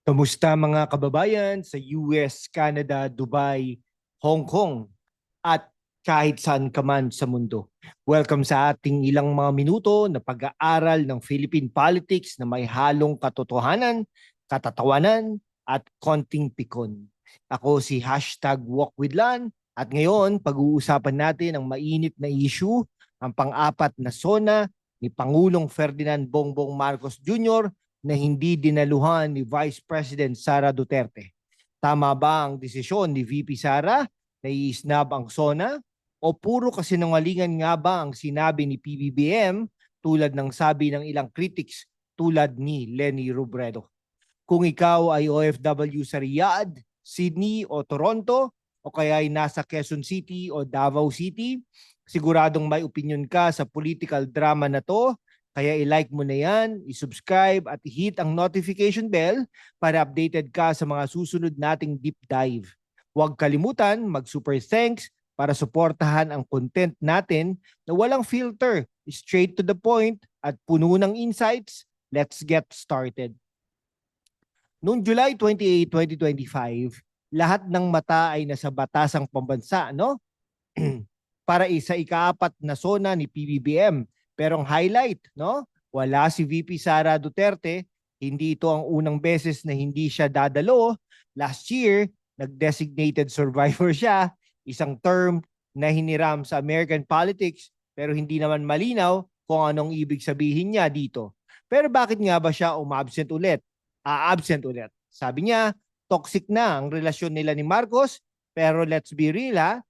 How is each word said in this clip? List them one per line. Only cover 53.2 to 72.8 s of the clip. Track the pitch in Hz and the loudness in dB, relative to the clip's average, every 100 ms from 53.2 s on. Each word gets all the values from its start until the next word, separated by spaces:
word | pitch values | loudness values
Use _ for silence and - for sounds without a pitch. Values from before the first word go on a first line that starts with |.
| 139 | -2
ka | 175 175 | 2 2
sa | 160 | 0
political | 139 156 156 160 165 143 135 | -6 -4 -6 -6 -4 -4 -4
drama | 123 151 151 143 | 0 2 2 0
na | 139 | -2
to. | - 202 254 233 _ _ _ | 0 2 2 0 _ _ _
Kaya | - 147 156 | -4 -2 0
i-like | 143 156 123 143 | 2 2 0 -4
mo | |
na | 139 | -4
yan, | 139 160 214 226 214 139 | -2 0 0 0 -6 -12
i-subscribe | 127 139 - - 190 190 190 160 | -12 -12 -12 0 4 4 2 -2
at | 143 | -12
i-hit | 147 120 202 185 | -10 -4 -4 -2
ang | 156 | -2
notification | 165 180 190 170 196 202 196 220 | 0 0 0 -4 0 0 0 0
bell | 185 165 247 240 _ - _ | 0 2 0 -4 _ -20 _
para | 160 156 | 0 2
updated | 143 143 160 160 143 | 0 0 -2 -2 -4
ka | 175 165 | 0 0
sa | 156 151 | 0 -2
mga | 143 139 | -2 -4
susunod | 175 170 175 165 143 | -4 -4 -2 -4 -2
nating | 147 156 151 139 | -2 -2 -4 -6
deep | 139 - | -6 -8
dive. | _ 131 131 117 92 _ _ _ _ | _ -2 -2 -4 -10 _ _ _ _
Huwag | 151 156 135 | 0 0 2
kalimutan | 151 147 208 - 208 220 220 | 0 2 0 2 2 2 -2
mag-super | 147 127 147 131 139 | -6 -6 -8 -4 -4
thanks | - 220 233 233 - _ _ - | 0 2 2 -2 -12 _ _ -4
para | 143 | -2
suportahan | 139 135 160 165 143 151 151 156 | 0 0 2 2 2 2 2 0
ang | 143 127 | -4 -4
content | 135 123 185 175 - | -4 -2 -2 -2 -2
natin | 151 170 - 156 170 185 _ _ | 0 0 2 -2 -2 -6 _ _
na | - | -2
walang | 175 233 269 | 2 2 2
filter, | 233 247 247 214 254 196 123 _ - | 0 -4 -4 0 0 0 -4 _ -18
straight | - - 185 185 185 | -18 -2 2 2 0
to | |
the | 180 185 | -2 0
point | 226 233 220 214 _ _ | 2 2 2 -2 _ _
at | 143 139 | -10 -10
puno | - 165 170 190 | 0 4 6 4
ng | 196 226 | 2 0
insights. | 233 - 220 240 202 - _ _ _ 143 | -4 0 0 0 -6 -20 _ _ _ -2
Let's | 139 - 151 | -2 -6 0
get | 160 - | 0 0
started. | - | -20